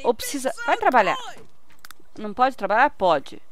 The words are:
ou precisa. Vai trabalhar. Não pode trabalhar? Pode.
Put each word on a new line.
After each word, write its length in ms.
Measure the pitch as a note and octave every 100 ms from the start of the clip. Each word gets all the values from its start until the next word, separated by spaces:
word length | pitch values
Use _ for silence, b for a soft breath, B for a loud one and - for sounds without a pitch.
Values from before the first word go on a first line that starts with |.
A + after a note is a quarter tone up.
ou 100 | A#3
precisa. 400 | A3+ - C#4 B3+ - A#4
Vai 120 | G#4
trabalhar. 400 | G4+ B3 F#3 - - - - - - - - - - -
Não 160 | G#3+
pode 220 | A3+ C4 B3+
trabalhar? 340 | G3 A3 C#4+
Pode. 500 | - F#3 D3 - - -